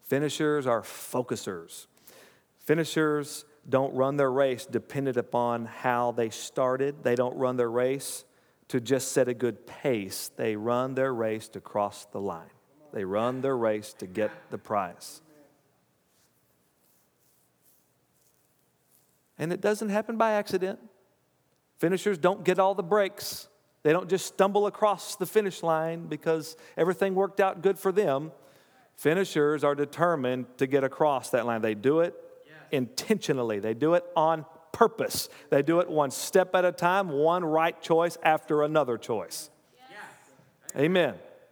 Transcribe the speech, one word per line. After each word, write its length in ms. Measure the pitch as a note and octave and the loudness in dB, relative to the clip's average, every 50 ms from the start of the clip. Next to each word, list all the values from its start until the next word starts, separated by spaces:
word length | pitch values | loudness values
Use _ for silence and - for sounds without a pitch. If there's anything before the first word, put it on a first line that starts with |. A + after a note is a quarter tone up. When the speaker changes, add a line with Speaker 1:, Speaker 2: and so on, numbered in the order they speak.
| _ | _
Speaker 1:
Finishers 640 | - - C#3 D3+ D3 C#3 - D#3 D3+ D3+ D3 C3+ | -2 -2 0 0 -2 -4 -2 -2 0 0 0 0
are 160 | C3 A#2+ A2+ G2+ | 0 -2 -2 -2
focusers. 1040 | - - - - - - B2+ B2 - B2 A2 - - F#2+ E2+ E2 - - - - _ _ _ _ - - - - - _ _ _ _ _ _ | -6 -14 -16 -16 -8 -6 -6 -4 -4 -6 -8 -6 -10 -10 -10 -12 -16 -20 -20 -20 _ _ _ _ -20 -20 -20 -20 -20 _ _ _ _ _ _
Finishers 840 | - - D3+ E3 E3 D3+ - D#3+ D#3 D#3 D3+ D3 C#3+ C#3+ - - - _ _ _ _ C3 | 0 2 2 2 2 -2 0 0 2 2 0 -2 -4 -6 -10 -14 -16 _ _ _ _ 0
don't 260 | A#2+ C3 C3+ C3+ - | 0 2 2 2 0
run 220 | C3 C3 C3+ C#3 | 0 0 0 2
their 140 | C#3+ C#3+ C3+ | 2 2 2
race 360 | B2+ C3+ C#3 C3+ B2+ A#2 - | 4 4 2 2 2 -2 -6
dependent 500 | - - A2+ G#2 - - C#3+ C#3 C3+ B2 | -4 -4 -4 -4 -4 -6 -4 -2 0 0
upon 500 | A#2+ A#2 - - A#2+ A#2+ A#2+ A#2+ A#2 A#2 | -2 -2 0 0 0 0 0 0 -2 -4
how 460 | A2+ - - - C3 B2 A#2+ A#2+ A#2+ A#2 | -8 -12 -4 0 0 2 2 2 0 0
they 180 | A#2 A#2+ A2+ | 0 -2 -2
started. 760 | A2 - - - - - C3 B2+ B2+ C3 C3+ C#3+ C#3+ D3 - | -2 -8 -12 -8 -2 0 0 0 2 0 -2 -2 -4 -4 -2
They 100 | B2+ A#2+ | 0 2
don't 220 | A#2+ B2+ B2 - | 2 0 0 0
run 200 | - C3+ B2+ B2+ | -2 -2 -2 2
their 140 | B2 A#2+ A#2 | 2 0 0
race 540 | A2+ A#2+ B2 C3 C3+ C#3 C3 - - - - _ _ _ _ _ _ _ _ _ | 2 0 0 0 0 -2 -6 -8 -12 -12 -14 _ _ _ _ _ _ _ _ _
to 120 | - B2+ | -4 -4
just 320 | A#2 A2+ C3+ C3 B2 - - | 0 0 0 0 0 0 2
set 160 | C#3+ C3 B2 | 2 2 2
a 60 | B2 | 2
good 320 | A#2 B2+ A#2+ A2 - - | -2 -2 -2 -2 -4 -12
pace. 640 | - - - - D3+ B2+ A2 G2 F#2+ F#2+ - - - _ | -20 -20 -6 -2 0 0 0 -2 -6 -8 -10 -12 -12 _
They 200 | - A#2+ A2+ A2 | -4 -2 -2 -2
run 380 | G#2 G#2+ A#2 A#2+ B2 B2+ C3 C3+ | -2 -2 0 0 0 0 -2 -2
their 200 | C3 C3 C3+ C3 | -2 0 0 0
race 340 | A2+ A2+ A2 A2 A2 A2 - | -2 -2 -2 -2 -4 -8 -12
to 100 | - G2 | -16 -16
cross 460 | - - - G#2+ G2+ G2+ G2+ - - | -16 -6 -2 0 0 0 -2 -8 -20
the 140 | _ _ G#2 | _ _ -6
line. 300 | G2 G2 F2 E2 D#2+ - _ _ _ _ _ _ _ - - | -6 -6 -6 -6 -10 -18 _ _ _ _ _ _ _ -14 -10
They 120 | A2 G2+ | -8 -6
run 360 | F#2 G2 G#2 A2+ B2 B2+ C3 | -2 -2 0 0 -2 -2 -2
their 160 | B2+ C#3 C3+ | -4 -2 -2
race 360 | B2 A#2 A2 G#2+ G#2+ G#2 - - | 0 0 0 0 -2 -4 -10 -12
to 120 | _ - | _ -12
get 240 | F#2 F#2 G#2 G#2+ G#2 - - - - | -10 -4 -4 -4 -4 -4 -8 -18 -14
the 80 | - G#2+ | -14 -14
prize. 600 | _ - A2 G2+ F#2+ F2 - - - - - - _ _ _ - - _ _ _ _ _ _ _ _ _ _ _ _ _ _ _ _ _ _ _ _ _ _ _ _ _ _ _ _ _ _ _ _ _ _ _ _ _ _ _ _ _ _ _ _ _ _ _ _ _ _ _ _ _ _ _ _ _ _ _ _ _ _ _ _ _ _ _ _ _ _ _ _ _ _ _ _ _ _ _ | _ -4 -4 -2 -2 -4 -8 -14 -20 -20 -20 -20 _ _ _ -20 -20 _ _ _ _ _ _ _ _ _ _ _ _ _ _ _ _ _ _ _ _ _ _ _ _ _ _ _ _ _ _ _ _ _ _ _ _ _ _ _ _ _ _ _ _ _ _ _ _ _ _ _ _ _ _ _ _ _ _ _ _ _ _ _ _ _ _ _ _ _ _ _ _ _ _ _ _ _ _ _
And 140 | D3+ D#3+ F3 | -4 -4 -4
it 80 | F#3 | -2
doesn't 300 | F#3 G3+ G#3+ G#3 A3+ G#3+ | 0 -2 -2 0 -2 -2
happen 260 | G3 G#3 A3 - A#3 | -2 -2 -2 -2 -2
by 160 | A3 A3+ A3+ G#3+ | 0 0 2 2
accident. 460 | G#3 G#3 G#3 - F#3 F3 F#3 G3+ - - A3+ _ _ _ _ _ _ _ _ _ _ _ _ _ _ _ _ _ _ | 0 -2 -2 -4 -2 -2 -4 -6 -8 -14 -20 _ _ _ _ _ _ _ _ _ _ _ _ _ _ _ _ _ _
Finishers 380 | - E3 F#3 F3+ - G#3 G3+ | 0 0 0 2 0 -2 -2
don't 260 | D#3+ D3 F3 F#3+ G#3+ F3+ | 2 2 0 0 2 0
get 160 | D#3+ F#3 F3+ | 0 2 4
all 160 | F#3+ F#3+ G3+ | 4 2 2
the 80 | F#3+ F#3+ | 0 -2
breaks. 680 | E3 G3+ G#3+ G3+ F#3+ F#3+ - - - - - - - _ _ _ _ _ _ _ | 0 2 2 2 0 -2 -8 -10 -10 -10 -10 -14 -18 _ _ _ _ _ _ _
They 100 | D3+ D#3 | 2 2
don't 160 | F3 F#3 F3 | 2 2 0
just 160 | F3+ F#3 - | -2 -2 -2
stumble 420 | - - - F#3+ G3 G3 G#3 G#3 | -4 2 2 2 4 4 2 0
across 500 | G#3 F#3+ - - G#3+ G3+ - - - - | 0 0 2 2 2 2 2 -4 -12 -8
the 100 | - F#3 | -8 -8
finish 360 | E3+ - G#3+ G#3 G3 E3+ - - | 0 2 2 2 2 -4 -4 -2
line 440 | E3 D#3+ D#3+ D#3+ E3 E3 E3 E3+ | 0 0 0 0 -2 -4 -6 -8
because 500 | E3 D#3 D3 - E3 D#3+ D#3+ D3+ - - - - - - | -8 -10 -6 0 0 0 0 -2 -8 -14 -18 -20 -16 -2
everything 380 | - D#3+ F3 F#3 F3+ G3 G3 F#3+ | 0 0 0 2 2 0 0 2
worked 240 | F#3 G3 G3 F#3+ - | 2 0 0 2 2
out 220 | G3 F#3+ F#3+ F#3 | 2 2 2 0
good 180 | D#3+ F#3+ G3 - | 0 0 0 2
for 140 | - G3 F#3 | 0 0 2
them. 400 | F#3 G#3+ E3 C3+ C3+ D3+ D#3 - - - - _ - _ _ _ _ _ _ _ | 2 2 2 2 0 -2 -6 -12 -16 -20 -20 _ -20 _ _ _ _ _ _ _
Finishers 680 | - - D3 D#3 F#3 G3 E3+ - D#3+ D3 D3 D3+ D3+ D3 | -2 0 2 2 2 0 0 2 2 2 2 2 2 2
are 120 | C#3+ C#3+ | 0 2
determined 720 | C#3+ D3 C#3+ - - E3 F3 E3+ D#3 B2+ B2 B2+ B2+ B2+ B2 - | 2 -2 -4 0 0 0 2 2 0 0 -2 -2 -2 -4 -8 -4
to 100 | - C3+ | -4 -2
get 180 | B2+ C3 C#3 C3+ | 2 2 2 2
across 460 | C3+ - - D#3+ D3+ C#3+ B2+ A#2 - | 2 0 2 2 2 2 0 -2 0
that 140 | - B2+ A2+ | 0 0 0
line. 160 | A#2+ A#2 A2+ | 0 -2 0
They 140 | A2 A2+ A2 | 0 -2 -2
do 260 | G#2+ G2+ B2+ D3 D#3+ | 0 2 2 4 4
it 140 | E3+ F3 - - - - - - - | 2 0 -2 -8 -20 -20 -20 -20 -20
Speaker 2:
Yes. 80 | - - - - - - | -20 -20 -20 -12 -4 -2
Speaker 1:
intentionally. 840 | C#3+ B2+ A2+ - - - - A3 F#3 - - D3+ C3 A#2+ A2+ G#2+ G2+ | -2 -2 -2 -6 -12 -2 -2 -2 -2 0 -2 -2 0 0 -2 -2 -2
They 160 | G2 A2 A2+ | -2 -2 -2
do 180 | A#2 C3+ D#3 E3+ | 0 2 2 2
it 120 | F3 F3 - - | 2 0 0 0
on 300 | E3 D#3 D#3+ E3 D#3+ D3+ - - - - _ - | 2 2 2 2 0 -4 -12 -18 -20 -20 _ 2
purpose. 560 | - A#3 A3 A3+ - C3 G2+ - - - - - - - - | 4 4 4 4 -2 -4 -4 -2 -4 -6 -8 -12 -20 -4 0
They 100 | - C#3+ | 2 2
do 200 | C#3+ C#3+ E3 E3+ | 4 4 2 2
it 100 | F3 F3+ | 2 2
one 200 | E3+ D#3 D3 C#3 | 2 0 0 0
step 440 | B2 - - - - F#3+ F#3 F3+ - | 0 -6 -8 2 4 2 2 4 2
at 100 | F#3 F3+ | 2 2
a 80 | F3+ F3 | 2 0
time, 380 | - F3 F3 F3+ G3 G3+ F3+ | 2 0 2 2 2 0 0
one 340 | D3 C#3 D3 D#3+ E3+ F3+ F3+ | 0 2 2 2 2 2 0
right 340 | D#3+ D3+ D#3+ D#3+ E3+ E3 - - | 2 2 2 2 2 -2 -4 -2
choice 340 | - E3+ D#3+ E3+ F3 E3 - - | 2 2 4 4 2 -2 0 2
after 400 | E3 D#3 D3+ - - D#3+ D3+ D3 | 2 2 2 2 0 2 2 2
another 340 | D3+ D#3 D#3 D3 B2 A#2+ | 4 4 2 2 2 -2
choice. 540 | A2 - - A#2+ G#2+ F2 - - - - - _ _ _ _ _ _ - - | -4 -4 -4 -4 -4 -4 -8 -10 -12 -14 -14 _ _ _ _ _ _ -20 -20
Speaker 2:
Yes. 100 | - - G#2 - - - _ _ _ _ _ _ _ _ _ - - | -20 -18 -18 -20 -20 -20 _ _ _ _ _ _ _ _ _ -12 -2
Speaker 1:
Amen. 420 | - C#3 D#3+ F#3 F#3 E3+ C3+ G2+ E2+ - - - - _ _ | 0 2 2 4 4 2 2 0 -6 -14 -20 -20 -20 _ _